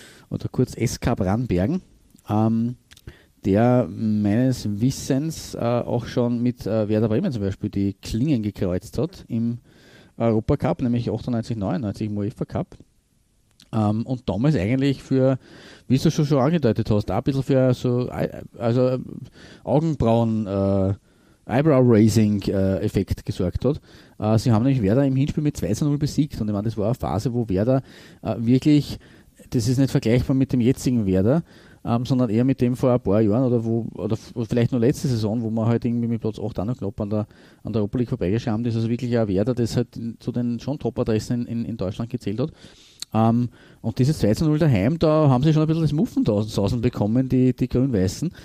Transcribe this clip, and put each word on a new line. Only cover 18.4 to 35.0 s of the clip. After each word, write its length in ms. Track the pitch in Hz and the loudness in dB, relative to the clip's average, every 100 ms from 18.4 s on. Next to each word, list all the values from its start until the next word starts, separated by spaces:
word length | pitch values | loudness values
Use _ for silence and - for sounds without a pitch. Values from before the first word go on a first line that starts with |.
| - - | -16 -6
also, 300 | 117 123 127 | 0 2 2
äh, 100 | 127 - - 127 - - - | 0 -6 -14 -16 -20 -20 -12
Augenbrauen, 840 | - 135 165 139 113 117 113 110 101 | -2 0 0 0 2 4 2 0 -2
äh, 480 | 98 98 98 95 101 _ _ _ _ - | 0 2 2 0 -2 _ _ _ _ -4
Eyebrow-Raising, 960 | 123 156 131 123 107 110 104 107 104 | 0 4 6 6 8 6 6 4 2
äh, 340 | - 95 95 95 | 0 0 2 0
Effekt 480 | 107 107 92 - - | 0 0 -2 -4 -6
gesorgt 400 | - 90 - 123 | -4 -2 0 -2
hat. 160 | 151 - - - - | -2 -6 -20 -20 -4
Äh, 200 | 107 110 | 0 2
sie 140 | 123 | 4
haben 120 | 110 | 2
nämlich 180 | 131 131 | 2 2
Werder 240 | 95 120 139 | 2 2 2
im 100 | 131 | 2
Hinspiel 280 | 147 - | 0 -2
mit 140 | 147 - | -2 -2
zwei 160 | 85 | -2
zu 100 | 117 | -2
null 140 | 151 143 | 0 0
besiegt 420 | 147 - 147 - | -2 -2 -2 -4
und 80 | 107 | -4
ich 60 | |
meine, 120 | 101 110 | -2 -4
das 120 | 107 | -2
war 80 | 101 | -2
eine 80 | |
Phase, 400 | 117 64 90 123 | -2 -4 -4 -2
wo 160 | 120 110 | -2 -2
Werder, 320 | 92 113 131 - - - - | 0 2 0 -2 -14 -20 -12
äh, 140 | - 110 | -6 -4
wirklich, 600 | 113 127 151 147 131 - - - _ - - | 2 2 4 2 2 -8 -16 -20 _ -20 -6
das 180 | 131 110 | -2 0
ist 100 | 127 | 2
nicht 140 | 135 | 2
vergleichbar 440 | 147 110 123 123 135 | 0 2 2 2 0
mit 180 | 131 | 0
dem 80 | 127 | 2
jetzigen 440 | 117 131 135 123 95 | 2 2 0 0 2
Werder, 380 | 92 101 165 - - - - | 2 4 2 -2 -12 -20 -12
ähm, 220 | - 117 123 | -4 -2 0
sondern 240 | 127 123 | 0 0
eher 160 | 110 131 | 2 0
mit 160 | 131 | 2
dem 160 | 123 123 | 0 0
vor 160 | 131 | 2
ein 80 | 123 | 2
paar 180 | 95 104 | 2 2
Jahren 240 | 110 113 | 4 2
oder 220 | 127 120 113 | 2 0 0
wo, 220 | 117 110 - | -2 -4 -6
oder 180 | 101 | -4
f-, 180 | 110 - 120 | -4 -6 -8
oder 100 | 110 | -4
vielleicht 260 | 120 113 | 0 0
nur 80 | 127 | 2
letzte 300 | 117 - | 0 0